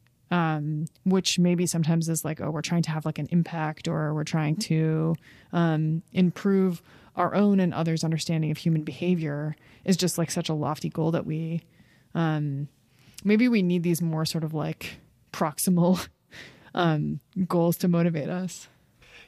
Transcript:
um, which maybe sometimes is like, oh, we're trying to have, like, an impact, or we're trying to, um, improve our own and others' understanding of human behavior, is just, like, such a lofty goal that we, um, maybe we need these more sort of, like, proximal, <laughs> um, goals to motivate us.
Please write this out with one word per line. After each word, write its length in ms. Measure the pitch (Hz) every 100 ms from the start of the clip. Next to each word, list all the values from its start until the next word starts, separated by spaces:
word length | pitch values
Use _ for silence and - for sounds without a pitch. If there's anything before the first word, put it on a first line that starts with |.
| _ _ _
um, 540 | 175 165 156 147 151 160 - 190
which 340 | 185 180 -
maybe 260 | 175 175 175
sometimes 420 | 170 156 165 160
is 160 | 160
like, 160 | 151 156
oh, 120 | 151
we're 100 | 156
trying 220 | 143 170
to 80 | 160
have, 140 | 156 156
like, 120 | 156
an 100 | 143
impact, 560 | 175 165 165 156 156 165
or 260 | 156 151
we're 100 | 151
trying 320 | 151 160 151 165
to, 580 | - 160 160 156 160 165 - - -
um, 500 | 175 165 156 156 160 -
improve 720 | 185 180 - 202 196 190 170 - - - -
our 180 | 180
own 260 | 185 208 196
and 140 | 180
others' 300 | - 165 160
understanding 480 | 160 160 - 160 156
of 60 | 156
human 260 | 170 160
behavior, 720 | 151 143 180 175 160 143 151 151 - - -
is 120 | 180
just, 200 | 180 -
like, 120 | 165
such 180 | 175 170
a 40 |
lofty 360 | 156 139 151 160
goal 220 | - 160
that 140 | 165 -
we, 380 | 156 160 165 - _ _ _ _
um, 540 | 165 160 156 147 139 143 _ _ _ - -
maybe 240 | 196 214 247
we 140 | 226
need 220 | 180 180
these 180 | 170 165
more 240 | 165 156 160
sort 180 | 165
of, 100 | 156
like, 440 | 156 156 160 - - - _ _
proximal, 720 | - 160 - 202 175 175 175 - _ _ -
<laughs> 320 | - - - -
um, 440 | 170 151 151 151 - 185 185
goals 300 | 175 170 170
to 100 | 185
motivate 420 | 170 170 165 135
us. 380 | 180 185 - - _ _ _ - -